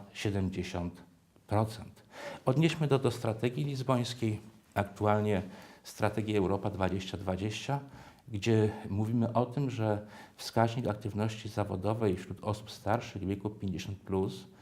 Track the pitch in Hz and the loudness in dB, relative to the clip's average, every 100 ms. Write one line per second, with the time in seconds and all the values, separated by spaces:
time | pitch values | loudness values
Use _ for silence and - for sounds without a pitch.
0 | - - 107 98 92 95 90 90 87 - | -10 -4 0 0 0 -2 -4 -4 -6 -8
1 | - - _ _ - 104 110 - - - | -20 -20 _ _ -2 2 2 -2 -14 -18
2 | - - - - - 131 160 160 147 135 | -20 -14 -12 -2 2 4 4 4 2 4
3 | 127 - 113 113 123 151 143 131 127 123 | 4 0 -2 0 -2 0 -4 -2 2 2
4 | 117 - 113 107 - - _ 101 101 - | 2 -2 -2 -2 -8 -20 _ -2 -2 2
5 | 104 107 104 95 95 - - - - - | 4 4 4 2 0 -10 -18 -18 -14 0
6 | 107 110 104 104 92 98 104 92 92 92 | 0 0 2 2 4 2 0 0 0 0
7 | - 92 95 92 107 - - 139 - - | -4 -6 -2 -2 -2 -4 -2 -4 -4 -18
8 | - - - 107 117 110 107 - 101 98 | -20 -20 -8 -2 4 6 4 0 -4 -2
9 | 107 120 113 117 123 143 139 110 110 104 | 2 2 2 2 2 0 -2 0 0 0
10 | - - - - - 117 113 120 117 107 | -2 -16 -20 -14 -2 4 4 2 -2 -2
11 | 104 101 110 - 107 - 101 95 98 113 | -4 -2 -2 -2 -6 -2 -2 0 0 2
12 | 110 90 - 95 107 101 - - 98 117 | 2 2 -4 -6 -4 -4 -6 -8 0 0
13 | - 98 95 98 104 - 98 90 104 101 | 0 -6 -4 -2 -4 -4 -4 -4 -6 -10
14 | - 95 98 - - - | -2 0 0 -4 -14 -20